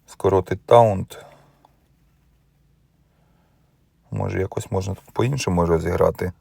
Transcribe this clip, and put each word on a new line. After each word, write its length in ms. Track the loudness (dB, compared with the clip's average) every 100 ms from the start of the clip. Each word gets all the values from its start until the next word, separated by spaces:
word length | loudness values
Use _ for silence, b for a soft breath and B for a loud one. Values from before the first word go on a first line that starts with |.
| _
скоротить 600 | -4 0 2 0 -8 4
таунт. 600 | 6 6 2 -6 -14 B B B B B _ _ _ _ _ _ _ _ _ _ _ _ _ _ _ _ _ _ _ _ _ _ _ _
Може, 280 | -8 -6 -4
якось 320 | -6 -8 -6
можна 240 | -6 -6 -10
тут 160 | -10
по-іншому 520 | -4 -2 -2 -2 0 2
розіграти. 680 | 0 0 0 0 0 -8 -8